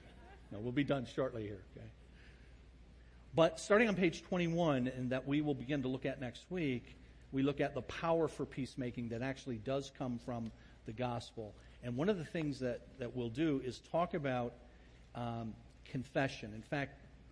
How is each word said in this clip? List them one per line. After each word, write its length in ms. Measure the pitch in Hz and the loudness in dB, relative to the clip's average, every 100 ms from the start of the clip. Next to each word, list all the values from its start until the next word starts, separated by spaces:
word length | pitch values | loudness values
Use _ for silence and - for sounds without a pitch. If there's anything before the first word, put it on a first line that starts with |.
| - - - - - | -20 -20 -20 -20 -14
No, 60 | 101 | -6
we'll 120 | 117 | -2
be 140 | 127 | 0
done 220 | 135 139 117 | 2 2 0
shortly 380 | - 131 120 | -2 -2 -2
here, 180 | 104 101 - | -6 -8 -12
okay? 120 | - 113 - - - - - - - - - - - - - - | -16 -16 -16 -20 -20 -20 -20 -20 -20 -20 -20 -20 -20 -20 -20 -4
But 240 | 131 165 165 | 6 6 4
starting 300 | - 208 233 | 6 6 8
on 60 | |
page 280 | 185 185 - | 6 4 2
twenty-one, 640 | - 180 170 165 170 139 123 | -2 0 2 4 4 4 2
and 220 | 127 127 | 0 0
that 140 | 127 139 | 0 2
we 140 | 143 | 2
will 140 | 147 | 2
begin 260 | 131 123 147 | 0 0 0
to 60 | 127 | 0
look 160 | 131 | 0
at 160 | 139 131 | -2 -4
next 240 | 123 - - | -6 -8 -8
week, 480 | 180 151 120 - - - - - | -2 0 0 -4 -16 -20 -20 -4
we 100 | 131 | 2
look 200 | 135 139 | 2 2
at 100 | 143 | 0
the 80 | 131 | 0
power 460 | 113 - 165 165 156 | -6 -2 2 4 4
for 160 | - | 0
peacemaking 640 | 135 - 123 - 123 123 120 | -6 -4 -6 -2 -4 -4 -4
that 120 | 117 | -2
actually 340 | 131 131 - 117 | -2 -4 -4 -6
does 340 | 104 135 135 - | -2 -2 -2 -4
come 220 | 131 120 | -4 -2
from 340 | - 120 113 - - - | -4 -4 -6 -8 -18 -14
the 80 | - | -10
gospel. 640 | 110 123 120 - - 107 - - - | -2 -2 -2 -6 -10 -10 -12 -18 -10
And 140 | 123 120 | -6 0
one 140 | 180 | 2
of 80 | 196 | 2
the 60 | |
things 340 | 151 175 151 127 | 0 -2 -2 0
that, 220 | 127 117 - - | 0 -2 -6 -8
that 180 | 120 123 | -6 -2
we'll 140 | 120 | -2
do 320 | 110 165 135 | 2 2 2
is 140 | 127 113 - | 0 -6 -2
talk 220 | 165 175 | 0 2
about, 400 | 180 139 127 120 - - - - - - | 0 0 0 -2 -6 -16 -20 -20 -20 -14
um, 400 | 120 120 117 113 107 - - | -6 -4 -4 -6 -8 -16 -20
confession. 680 | - 131 123 156 135 - 110 | -8 -6 -2 2 2 0 -8
In 80 | 107 | -10
fact, 380 | - 147 139 - - - - | -4 -2 -2 -6 -20 -20 -20